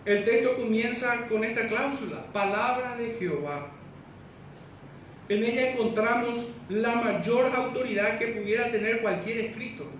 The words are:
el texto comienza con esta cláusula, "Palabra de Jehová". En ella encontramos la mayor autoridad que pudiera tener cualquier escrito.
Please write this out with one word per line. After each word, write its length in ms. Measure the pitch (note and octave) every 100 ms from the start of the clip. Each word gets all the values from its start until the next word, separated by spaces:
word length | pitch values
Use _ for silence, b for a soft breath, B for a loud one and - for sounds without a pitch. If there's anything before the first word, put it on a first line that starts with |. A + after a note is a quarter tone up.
el 200 | G3+ G3+
texto 320 | G3+ B3+ B3+ B3
comienza 680 | A3+ A3 A#3 B3 B3 A#3 A3
con 160 | A3
esta 240 | A3+ A#3 A3
cláusula, 600 | A3+ C#4 C#4 G3+ D3+ -
"Palabra 640 | G3+ G3+ G#3 A#3+ B3 B3 A#3+
de 200 | A#3 A3+
Jehová". 500 | F3 C#3+ D3 C#3+ C#3+ - - - - - - - - - - - - - - - -
En 140 | G#3+
ella 300 | A#3 B3+ B3+
encontramos 760 | A#3+ G#3 G#3+ A3+ A#3+ A#3+ A#3 - - -
la 280 | G#3 A3+ A#3
mayor 580 | A3+ F3+ E3+ A#3+ C4
autoridad 640 | B3+ B3+ B3 B3+ G3+ G#3+ A3
que 100 | A#3
pudiera 420 | G#3+ G3+ A3+ A#3+
tener 300 | A3 G#3+ A3+
cualquier 380 | G#3+ F3+ A3 A3+
escrito. 460 | A3 A3+ B3+ - D3